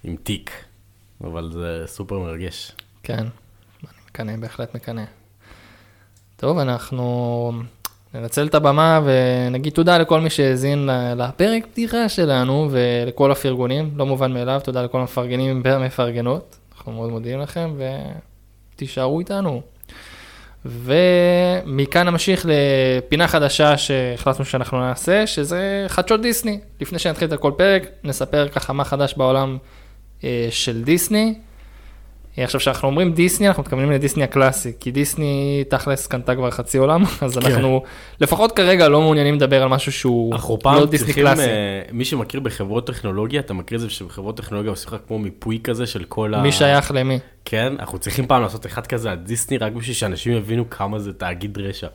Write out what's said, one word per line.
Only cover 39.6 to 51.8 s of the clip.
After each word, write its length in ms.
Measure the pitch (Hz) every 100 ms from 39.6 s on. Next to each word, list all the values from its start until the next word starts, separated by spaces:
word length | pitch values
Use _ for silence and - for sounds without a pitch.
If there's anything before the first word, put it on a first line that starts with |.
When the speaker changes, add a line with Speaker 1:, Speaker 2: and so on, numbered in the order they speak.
Speaker 2:
על 60 | 131
משהו 220 | 135 139
שהוא 420 | - 131 120 117
Speaker 1:
אנחנו 200 | 110 - 110
Speaker 2:
לא 40 |
Speaker 1:
פעם 220 | 135 143 147
Speaker 2:
דיסני 200 | 151 120
Speaker 1:
צריכים, 180 | 143
Speaker 2:
קלאסי. 180 | 143 135
Speaker 1:
אה, 60 | 131 107 101 98 -
מי 140 | 117 127
שמכיר 340 | 139 110 135
בחברות 480 | 127 - 98 113 120
טכנולוגיה, 520 | 123 107 95 110 143
אתה 140 | 135
מכיר 220 | 95 87 117
את 60 |
זה 80 | 113
שבחברות 480 | - 90 - 98 107
טכנולוגיה 340 | 104 104 107
עושים 160 | 95 -
לך 60 | 110 -
כמו 120 | 110
מיפוי 400 | 101 - 113 113
כזה 220 | 120 117 120
של 160 | 104
כל 300 | 85 - 107
ה- 80 | 107
Speaker 2:
מי 100 | 143
שייך 400 | 143 143 143 - 135
למי. 240 | 131 131 - _ -
Speaker 1:
כן, 280 | 110 123 139
אנחנו 200 | - 92
צריכים 280 | - 95 123
פעם 140 | 127
לעשות 240 | 107 110 90
אחד 220 | - -
כזה 240 | 120 113
על 60 | 87
דיסני, 400 | 90 117 - 131
רק 140 | 110
בשביל 220 | 117 113 -
שאנשים 380 | 104 85 117
יבינו 360 | 117 104 117 117
כמה 300 | - 101 107
זה 140 | 101
תאגיד 440 | 92 90 90 101 101
רשע. 300 | 98 95